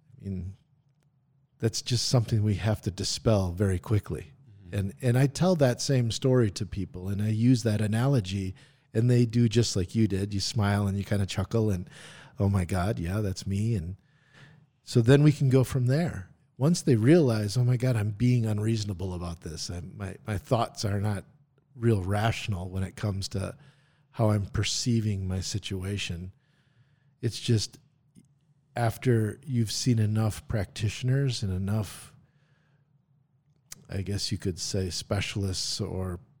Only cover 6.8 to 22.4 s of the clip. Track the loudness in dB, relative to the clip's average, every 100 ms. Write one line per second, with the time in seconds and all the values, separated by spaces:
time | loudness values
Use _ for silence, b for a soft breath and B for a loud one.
6.8 | -8 -8 -6 -2 0 4 4 4 4 0
7.8 | 0 0 2 2 0 -4 -4 b b b
8.8 | b 0 4 4 4 4 4 4 2 0
9.8 | -2 2 2 0 -4 -4 -2 0 2 2
10.8 | 0 -2 -2 -2 -2 -4 -2 0 0 -2
11.8 | -6 B B B B -2 2 2 0 -2
12.8 | -2 -2 -4 -2 -4 -4 -4 -2 0 -2
13.8 | -4 -10 b b b b b b b _
14.8 | -2 4 6 8 6 4 4 4 2 0
15.8 | 0 0 0 -4 -12 _ _ -2 0 2
16.8 | 2 4 6 6 6 2 0 0 2 2
17.8 | 0 0 -2 0 2 4 2 0 0 -2
18.8 | -4 -6 -6 -6 -8 -8 -10 -10 -10 -10
19.8 | -10 -10 -10 -10 -8 -6 0 0 0 -4
20.8 | -2 -2 -2 -4 -8 _ _ _ _ -2
21.8 | 2 2 0 0 0 -2